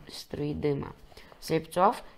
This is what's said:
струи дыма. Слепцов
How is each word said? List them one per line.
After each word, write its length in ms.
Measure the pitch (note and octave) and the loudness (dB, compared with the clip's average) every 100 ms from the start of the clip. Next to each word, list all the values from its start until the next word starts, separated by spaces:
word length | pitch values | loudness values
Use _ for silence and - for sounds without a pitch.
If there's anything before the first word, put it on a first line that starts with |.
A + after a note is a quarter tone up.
| - | -12
струи 420 | - - - D3 | -14 -10 -4 -4
дыма. 400 | D3+ D3 C#3 - - - - - - | 0 0 0 -2 -10 -20 -20 -20 -12
Слепцов 640 | - D#3+ D#3+ F3+ G3 - - | -2 0 0 4 4 4 -6